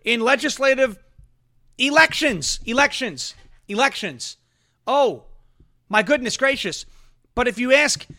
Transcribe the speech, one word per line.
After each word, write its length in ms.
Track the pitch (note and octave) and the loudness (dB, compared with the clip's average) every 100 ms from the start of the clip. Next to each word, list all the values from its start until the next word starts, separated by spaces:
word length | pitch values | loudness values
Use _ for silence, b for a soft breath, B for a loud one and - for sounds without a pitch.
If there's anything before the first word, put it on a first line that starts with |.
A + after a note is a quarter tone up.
| A3 | -4
in 160 | A#3 | 0
legislative 760 | A#3 C4+ D4 - C4+ C4 C4 F#3+ _ _ - _ _ _ _ - | 2 2 0 0 0 2 0 -2 _ _ -20 _ _ _ _ -2
elections. 840 | C4 D4+ D#4+ - D4 F3+ C3+ - A3 | 2 4 4 2 -2 -2 -4 -6 -2
Elections. 680 | B3 C#4+ - B3 C3+ - - b b - | 0 2 0 -8 -8 -12 -14 b b -8
Elections. 680 | G3+ C4+ - F#3+ B2 - - _ _ _ _ - | 0 0 0 -10 -10 -14 -16 _ _ _ _ -2
Oh, 380 | C#4 B3 C#3 - - _ _ _ _ - | 2 2 0 -14 -20 _ _ _ _ -2
my 120 | G#3+ | 0
goodness 360 | G3 D4 A#3+ - | 2 0 0 -2
gracious. 480 | C4+ C#4 G3 - - - - _ _ - | -2 0 -4 -8 -14 -20 -20 _ _ -2
But 140 | A#3+ | -2
if 100 | G#3 | -2
you 140 | B3 | 2
ask 340 | C#4 D4 - - | 4 4 -2 -8